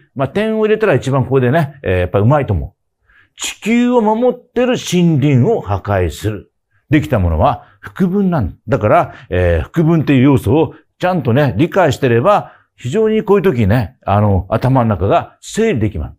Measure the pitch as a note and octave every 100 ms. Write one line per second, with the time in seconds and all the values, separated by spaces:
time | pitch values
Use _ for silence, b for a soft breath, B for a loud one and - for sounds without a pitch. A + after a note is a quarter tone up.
0 | B - C3+ G3 A3 A3 G#3+ G#3+ G#3 C#3
1 | C3 C3+ A#2+ C3+ B2 E3 C#3 - F#2 F#2
2 | F2 G2+ A2 D3+ B2+ F2 C2+ - _ _
3 | _ _ _ - - - G#3 A#3+ B3 B3
4 | G#3+ A3 B3 B3 - A#3+ B3 G#3 - F3
5 | E3+ D3+ D3 B2+ E3+ G#3 G2 G2 - G2
6 | F2 D#2 G#2 G2+ - _ _ _ - D3+
7 | - A2 F2 D#2+ C#3 - B B - -
8 | F#3 G3+ F#3+ E3 F2 - - B2+ G#2 E3
9 | D3+ B B F2 F2 E2 - E3 D#3 E3
10 | D3+ C3+ C3 C3 - D3 D#3 B B _
11 | F3+ F3+ A#2+ B2+ C#3 G#2+ D#3+ G3+ D#3+ -
12 | C3 A#2 E3+ F#3+ B B B _ B2 G3+
13 | A3 A3 G#3+ G3+ F3+ A#2+ F#2+ B2 G2 -
14 | - G2+ G#2 F#2+ - A2 B2+ C3 A2+ G2+
15 | G#2 C3+ - _ - G3+ A3+ C#3 A2+ D#2+
16 | -